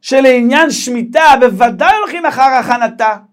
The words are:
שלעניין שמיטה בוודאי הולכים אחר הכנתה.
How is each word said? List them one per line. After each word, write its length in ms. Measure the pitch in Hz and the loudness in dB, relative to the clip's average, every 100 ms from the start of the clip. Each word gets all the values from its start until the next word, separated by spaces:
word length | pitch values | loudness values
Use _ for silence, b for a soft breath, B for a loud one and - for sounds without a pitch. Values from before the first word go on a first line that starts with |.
שלעניין 680 | - 269 269 247 240 277 320 | 0 2 4 4 2 0 0
שמיטה 540 | - - 247 233 302 311 269 | -2 -8 -8 -4 0 2 4
בוודאי 560 | 247 196 240 196 320 427 | 2 2 -2 0 0 0
הולכים 300 | 415 339 330 | -2 -6 -6
אחר 160 | 247 | 0
הכנתה. 760 | 262 262 208 240 233 233 220 208 _ | 0 0 -2 -4 -4 -2 -4 -4 _